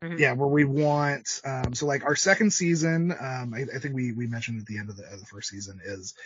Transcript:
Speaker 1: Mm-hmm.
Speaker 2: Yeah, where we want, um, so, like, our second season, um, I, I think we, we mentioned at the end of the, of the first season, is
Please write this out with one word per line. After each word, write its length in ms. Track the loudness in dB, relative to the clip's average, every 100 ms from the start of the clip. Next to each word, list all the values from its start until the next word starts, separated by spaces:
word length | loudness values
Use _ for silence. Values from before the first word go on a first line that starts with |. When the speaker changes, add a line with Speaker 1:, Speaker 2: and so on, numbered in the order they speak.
Speaker 1:
Mm-hmm. 140 | -6 2
Speaker 2:
Yeah, 140 | 2
where 160 | 4 4
we 160 | 6
want, 760 | 4 4 4 4 2 -2 -4 -6
um, 300 | -6 -4 -2
so, 120 | -2 0
like, 180 | 0
our 120 | 2 2
second 360 | 4 6 4
season, 600 | 4 4 4 4 4 2
um, 420 | 0 -4 -6 -4
I, 120 | -6 -6
I 60 | -6
think 160 | -4
we, 160 | -2 -2
we 160 | -2 -4
mentioned 340 | -4 -4 -6
at 60 | -6
the 120 | -8
end 120 | -8
of 60 | -10
the, 80 |
of 160 | -14 -16
the 60 | -16
first 220 | -12 -10
season, 320 | -10 -12 -12
is 300 | -10 -10 -10 -14